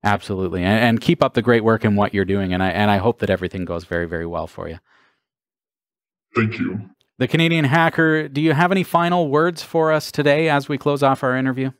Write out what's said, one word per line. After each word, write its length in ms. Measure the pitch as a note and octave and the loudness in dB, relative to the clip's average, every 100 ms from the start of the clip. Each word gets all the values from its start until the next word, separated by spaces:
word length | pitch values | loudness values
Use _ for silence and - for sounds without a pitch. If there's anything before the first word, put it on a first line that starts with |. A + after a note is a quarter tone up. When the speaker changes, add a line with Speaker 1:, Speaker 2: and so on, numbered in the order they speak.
Speaker 1:
Absolutely. 600 | G#2 G2+ - G2 F#2 F2+ | 0 -2 -4 -6 -4 -2
And, 160 | F2+ A2 | 0 2
and 220 | A#2+ A2+ | 2 2
keep 220 | - E3+ | 0 0
up 100 | C3+ | 0
the 80 | - | -2
great 220 | A#2 A#2 | 2 2
work 220 | A2 A2 A2 | 2 2 2
in 100 | G2+ | 2
what 180 | G2+ | 0
you're 120 | G2+ F#2+ | 0 0
doing. 280 | G2 F#2+ | 0 0
And 80 | F2+ | 0
I, 80 | F#2+ | 0
and 200 | F2 G#2 | 2 2
I 60 | G2+ | 2
hope 220 | A2+ - | 0 -2
that 100 | G2+ | -2
everything 340 | F#2 F2+ F#2+ | -2 -2 -8
goes 220 | F2 E2+ E2 | -8 -8 -6
very, 200 | E2+ E2+ | -6 -4
very 200 | E2+ E2+ | -6 -6
well 220 | E2+ E2 | -8 -10
for 200 | - E2+ | -12 -14
you. 120 | E2 _ _ _ _ _ _ _ _ _ _ _ _ _ _ _ - | -14 _ _ _ _ _ _ _ _ _ _ _ _ _ _ _ -2
Speaker 2:
Thank 240 | A2 - | -2 -2
you. 300 | F2+ G2 G#2+ _ _ _ | -6 -6 -12 _ _ _
Speaker 1:
The 80 | B2 | 0
Canadian 360 | D#3 E3 E3 | 2 2 2
hacker, 640 | C#3+ E3 E3 D#3+ D#3+ D#3 D3+ | 2 4 2 2 2 2 -2
do 140 | C#3 | -2
you 100 | D#3+ | 0
have 180 | D3 F3 | 2 2
any 120 | F#3+ | 2
final 460 | E3+ E3+ E3+ F3+ D#3 | 0 0 0 0 0
words 340 | C#3+ E3+ E3+ | 2 0 -2
for 300 | - E3 D#3+ | -4 0 2
us 180 | D#3 - | 0 -2
today 380 | - C#3+ C#3+ D#3+ | -2 2 2 2
as 180 | C#3+ C3+ | 0 -2
we 100 | C#3+ | -4
close 260 | D3 C#3+ | -2 2
off 200 | C#3 C3+ | 2 2
our 140 | C3 B2+ | 0 0
interview? 340 | C3 B2+ C3 | -2 -2 -6